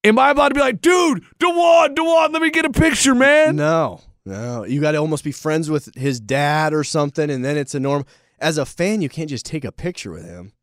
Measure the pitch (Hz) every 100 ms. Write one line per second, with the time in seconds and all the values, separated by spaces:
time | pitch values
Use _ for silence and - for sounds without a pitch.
0 | 214 226 269 285 285 277 269 220 339 359
1 | 339 196 - _ 349 339 339 339 311 285
2 | 320 330 311 320 320 330 320 - 320 254
3 | 277 247 269 302 311 147 151 165 139 -
4 | - _ 98 98 120 120 98 139 151 151
5 | 156 143 151 131 156 160 156 156 - 123
6 | 139 123 104 135 143 151 156 151 143 156
7 | 147 147 151 135 131 147 143 143 135 143
8 | 135 _ _ _ 156 156 131 - 180 214
9 | 151 - 156 131 - 160 131 - 175 175
10 | 101 82 85 87 95 _